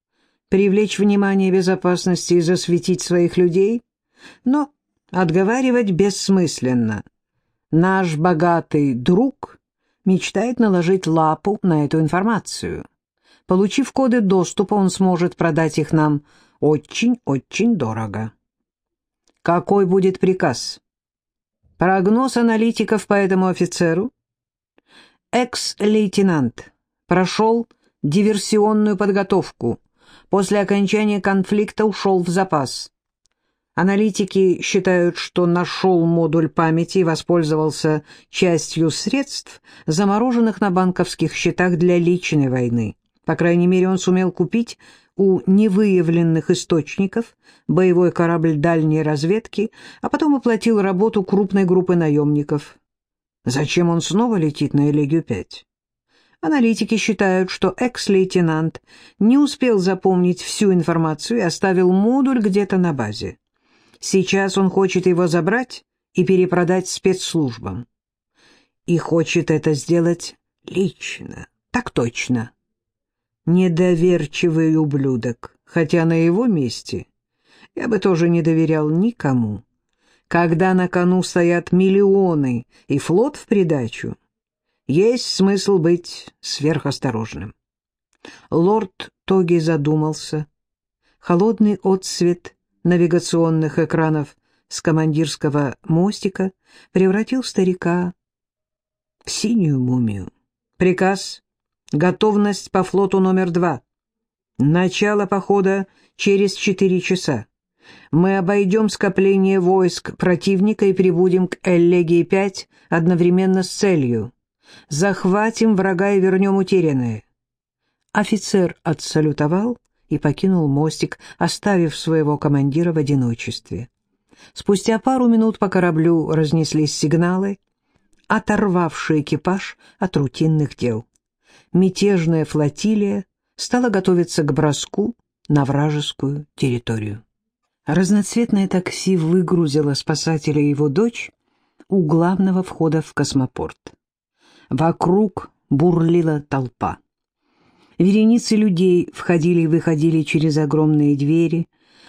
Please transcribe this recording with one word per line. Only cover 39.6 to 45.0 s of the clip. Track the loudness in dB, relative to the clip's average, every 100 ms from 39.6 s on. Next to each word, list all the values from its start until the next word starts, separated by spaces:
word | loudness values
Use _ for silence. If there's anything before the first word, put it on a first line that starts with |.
| _ -10 -4
замороженных | 0 2 2 0 2 0 0
на | 0
банковских | 2 0 0 -2 -2 -4
счетах | -2 -2 0 0 2
для | 2 2
личной | 2 0 0 0 0
войны. | 0 -2 -2 -4 -8 _ _ -4
По | 0
крайней | 2 4 4
мере, | 2 2
он | 0
сумел | 2 2 0
купить | -2 -2 -2 -4 -10 -20 -20